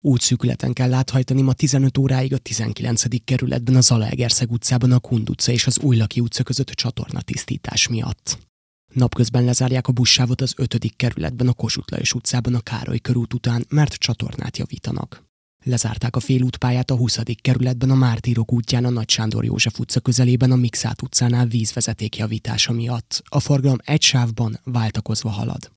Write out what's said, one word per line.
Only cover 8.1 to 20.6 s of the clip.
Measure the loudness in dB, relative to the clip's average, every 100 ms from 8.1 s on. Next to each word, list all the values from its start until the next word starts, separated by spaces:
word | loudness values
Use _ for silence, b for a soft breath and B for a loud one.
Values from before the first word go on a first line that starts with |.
| -8 -8 -10 -10 _ _ _ _
Napközben | 0 0 2 0 2
lezárják | 2 2 0 0 0
a |
buszsávot | 2 4 4 2 0
az | -4 -4
ötödik | -2 -2 -4 -2
kerületben | -2 -2 -6 -2 0
a |
Kossuth | 0 -2 -4 -6
Lajos | -4 -2
utcában | -2 -2 -2 0
a | -2
Károly | -2 -8 -4 -4
körút | 0 0 0
után, | -2 -2 -2 0
mert | 2 2
csatornát | 0 -4 -4 -6 -6 -8 -8
javítanak. | -10 -8 -8 -6 -8 -14 _ _ _ _ -2
Lezárták | -2 -2 -2 -2 -4
a |
félútpályát | 0 2 2 0 0 0 0
a | 0
huszadik | 0 0 -4 -4
kerületben | 0 2 2 0 4
a |
Mártírok | 4 4 2 0 0 2
útján | 0 0 0
a | 2
Nagy | 0 -2
Sándor | -2 0 -2
József | -2 0 -2 -2
utca | -2 0
közelében | 2 4 4 4 4
a |
Mikszát | 4